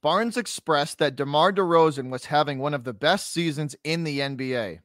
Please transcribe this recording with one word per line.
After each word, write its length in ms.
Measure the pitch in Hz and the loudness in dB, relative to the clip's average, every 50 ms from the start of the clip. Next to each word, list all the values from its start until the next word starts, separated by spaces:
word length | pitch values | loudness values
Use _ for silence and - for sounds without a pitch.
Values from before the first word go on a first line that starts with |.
| _ | _
Barnes 340 | 147 165 190 226 233 220 | 2 2 2 2 0 -2
expressed 600 | 247 233 - - - _ - 156 147 151 160 - _ | -4 -6 -6 -8 -10 _ 0 2 2 2 0 -2 _
that 180 | 156 147 135 | 0 0 0
DeMar 360 | 127 143 139 143 151 165 190 202 | -2 -6 0 4 4 4 4 4
DeRozan 580 | 190 196 175 170 165 165 160 147 135 131 127 | 2 0 4 6 6 6 6 2 -2 -6 -6
was 160 | 127 127 - | -6 -8 -6
having 340 | - 151 147 151 143 143 131 | 0 2 2 2 2 0 -4
one 140 | 131 147 147 | -2 -2 -2
of 100 | 143 117 | -4 -6
the 100 | 127 120 | -6 -8
best 380 | 98 - 151 180 202 - - - | -2 2 2 2 2 0 -6 -4
seasons 420 | 165 170 165 147 139 156 143 - - _ | -2 -2 -2 -2 -4 -6 -6 -8 -10 _
in 220 | 151 160 170 165 | -4 -4 -2 -2
the 180 | 156 147 139 143 | -4 -4 -4 -4
N 140 | 139 139 | -4 -4
B 180 | 127 131 127 127 | -6 -4 -4 -2
A. 280 | 123 113 98 82 90 _ | -4 -4 -6 -8 -12 _